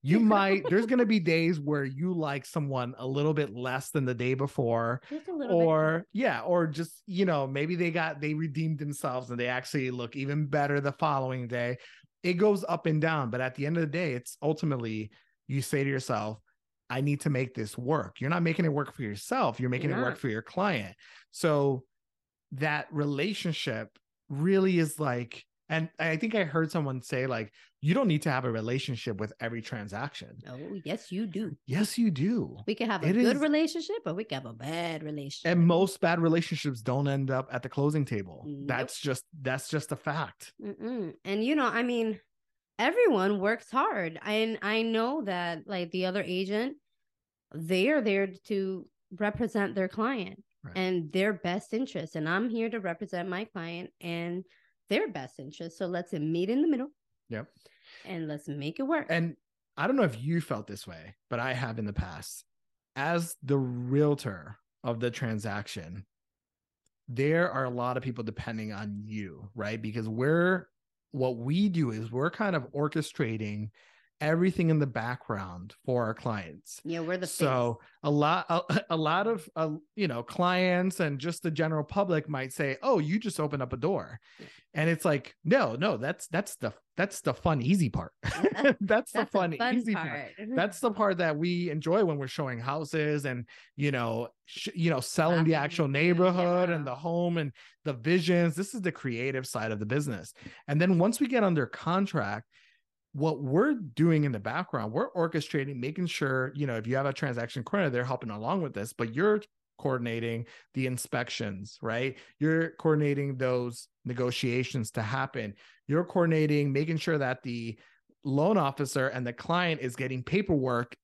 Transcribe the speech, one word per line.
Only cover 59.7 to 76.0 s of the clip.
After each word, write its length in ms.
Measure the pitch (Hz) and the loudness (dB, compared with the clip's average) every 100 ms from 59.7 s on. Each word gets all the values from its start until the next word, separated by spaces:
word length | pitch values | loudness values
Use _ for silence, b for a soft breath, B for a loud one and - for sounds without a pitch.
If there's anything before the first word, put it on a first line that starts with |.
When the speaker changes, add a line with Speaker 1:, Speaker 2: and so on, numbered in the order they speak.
| - | -4
Speaker 1:
I 100 | 170 | 0
don't 100 | 269 | 4
know 60 | |
if 160 | 190 110 | 2 0
you 180 | 135 170 | -2 -2
felt 240 | - 110 101 | -2 -6 -6
this 200 | 101 - | -12 -12
way, 280 | 82 87 - _ | -16 -16 -20 _
but 80 | 120 | -4
I 120 | 127 | -2
have 240 | 123 123 113 | -2 -4 -4
in 80 | 104 | -4
the 60 | |
past. 520 | 101 185 170 - - - _ _ _ _ - | -4 -4 -8 -12 -16 -18 _ _ _ _ -4
As 380 | 143 170 165 - | -2 0 -2 -8
the 140 | 135 139 | 0 0
realtor 1000 | 127 123 123 139 147 143 123 92 - 101 _ _ | 2 -4 0 4 4 4 -2 -8 -14 -20 _ _
of 180 | 123 117 | -4 -2
the 100 | 120 | -2
transaction, 920 | 120 120 110 104 101 104 - 80 90 - _ _ _ _ _ _ _ _ _ - | -2 -4 -2 -4 -6 -6 -10 -10 -14 -16 _ _ _ _ _ _ _ _ _ -10
there 420 | 123 143 165 180 | 0 2 4 2
are 140 | 135 | 0
a 60 | 127 | -2
lot 260 | 123 123 127 | -2 -2 -2
of 60 | |
people 220 | 127 120 | -4 -4
depending 480 | 110 - - 110 110 | -6 -6 -8 -6 -6
on 300 | 101 104 101 | -8 -8 -8
you, 440 | 107 107 98 76 98 | -8 -8 -8 -12 -14
right? 260 | 120 104 113 | -6 -6 -4
Because 280 | 107 113 110 | -4 -4 -4
we're, 600 | 110 131 165 180 185 175 _ _ _ _ | 0 2 4 4 2 -2 _ _ _ _
what 240 | 139 127 117 | -2 -2 -2
we 320 | 123 165 208 | -2 2 2
do 220 | 165 135 | 2 0
is 200 | 110 113 | -2 -4
we're 200 | 120 156 | -2 -2
kind 260 | - 208 165 | -2 -2 0
of 80 | 123 | -2
orchestrating 960 | 143 147 160 151 - 127 110 107 104 107 b b b b _ | -2 0 0 -4 -2 -2 -2 -4 -4 -8 b b b b _
everything 500 | 151 165 185 180 165 | 0 4 2 4 4
in 80 | 156 | 4
the 80 | 143 | 2
background 880 | 120 113 123 - 104 92 90 98 - | -2 -4 -6 -4 -6 -4 -10 -14 -10
for 200 | - 123 | -2 0